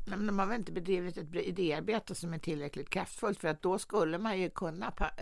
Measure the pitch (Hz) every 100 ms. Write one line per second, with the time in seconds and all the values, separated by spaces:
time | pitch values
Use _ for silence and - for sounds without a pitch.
0 | - 202 208 196 196 233 175 165 175 185
1 | 180 165 151 170 - 180 170 147 185 220
2 | - 185 175 160 - 151 143 - - -
3 | 175 - 220 202 160 151 180 190 - 202
4 | 160 170 220 190 180 - 170 165 226 -
5 | 156 -